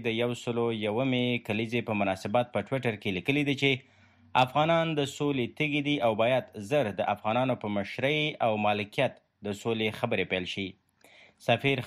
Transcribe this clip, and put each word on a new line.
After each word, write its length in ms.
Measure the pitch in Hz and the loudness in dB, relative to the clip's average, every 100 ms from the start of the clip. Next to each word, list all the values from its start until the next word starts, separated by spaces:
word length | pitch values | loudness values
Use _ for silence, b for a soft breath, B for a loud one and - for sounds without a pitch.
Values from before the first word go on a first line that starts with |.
د 100 | 117 113 | 0 0
یو 160 | 120 117 | 0 -2
سلو 200 | - 117 117 | -4 0 0
یومې 680 | 113 107 107 135 127 123 120 - | 0 0 0 2 2 2 0 -2
کلیزې 340 | 107 113 120 107 | -2 0 -2 0
په 80 | 104 | 0
مناسبت 440 | 98 92 107 117 120 | 0 0 0 0 0
په 80 | 104 98 | -4 -2
ټویټر 260 | 131 123 104 | -2 -2 -4
کې 100 | 107 90 | -4 -2
لیکلي 260 | 90 139 143 | 0 0 0
دي 60 | 131 | 2
چې 80 | 139 131 b b b b b | 2 0 b b b b b
افغانان 600 | 123 127 147 160 165 165 151 | 2 2 2 2 2 2 0
د 100 | 127 | -2
سولې 360 | - 147 135 113 - | -2 -2 0 -4 -2
تږي 240 | 151 147 143 | -2 0 0
دي 80 | 147 117 | 2 2
او 60 | 107 | 4
باید 260 | 113 127 - - 101 | 2 2 -2 -12 -2
زر 200 | 147 110 90 | 0 0 0
د 100 | 90 | -2
افغانانو 420 | 101 107 117 131 123 | 0 0 0 0 -2
په 100 | 107 | -2
مشرۍ 480 | 101 98 - 135 151 151 - 120 | -2 -2 -2 0 0 -2 0 0
او 60 | 107 | 2
مالکیت 560 | 104 104 101 - 127 - _ _ 101 | 2 0 -2 0 -2 -2 _ _ -8
د 120 | 101 | -4
سولې 400 | 117 110 110 107 | -2 0 -2 -2
خبرې 260 | 120 107 90 | -2 -2 0
پیل 160 | 92 90 | -2 -4
شي. 120 | - 95 - _ _ B B B B - | -6 -8 -10 _ _ B B B B 0
سفیر 340 | 117 139 135 | 2 2 0